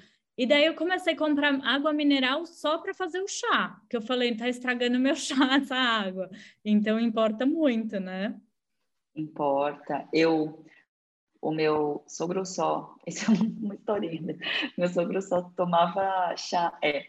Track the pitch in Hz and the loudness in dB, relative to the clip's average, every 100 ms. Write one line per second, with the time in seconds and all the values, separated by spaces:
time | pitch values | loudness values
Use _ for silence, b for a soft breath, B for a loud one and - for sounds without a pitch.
0 | B B _ - 247 294 320 320 330 370 | B B _ -2 4 6 4 2 0 0
1 | 359 320 302 285 285 269 240 269 302 302 | 0 0 2 2 2 2 0 0 2 2
2 | 294 277 254 285 339 - 302 320 349 370 | 4 4 2 0 -4 -4 -2 -2 -4 -6
3 | 370 349 392 - 466 277 180 - - 233 | -6 -4 -6 -4 0 0 0 -8 -8 -6
4 | 220 247 240 220 240 247 247 247 247 247 | -4 -2 -2 -2 -4 -4 -4 -2 0 2
5 | 262 311 - 269 269 269 269 254 247 226 | 2 0 -2 2 4 4 2 0 2 0
6 | 190 185 175 185 B B 214 208 214 220 | -2 -6 -10 -12 B B 2 4 4 2
7 | 233 220 220 214 262 330 302 226 220 202 | 2 2 0 2 0 2 2 2 -2 -6
8 | 185 185 208 - _ _ _ _ _ _ | -6 -4 -6 -6 _ _ _ _ _ _
9 | _ - 156 - 147 139 147 143 - 143 | _ -10 -10 -2 0 2 0 -4 -6 -6
10 | - 156 165 160 156 - b b b _ | 0 2 4 4 0 -6 b b b _
11 | _ _ _ - 156 156 156 151 147 147 | _ _ _ -8 -4 0 2 2 0 -4
12 | - - 165 185 185 - 156 151 - - | -8 -6 -4 -2 -4 -2 0 0 -6 -14
13 | - 170 - 196 226 - 208 202 - 208 | -12 -4 2 2 2 -2 -8 -8 -4 -2
14 | 170 165 165 - B B 285 - 180 180 | -2 -6 -8 -8 B B -4 -2 -2 0
15 | 175 190 190 180 175 - 180 170 180 190 | 0 -2 -2 -2 -2 -4 2 4 2 2
16 | 196 185 175 - - 180 170 - 156 143 | -2 0 -2 -4 -4 0 0 0 -2 -2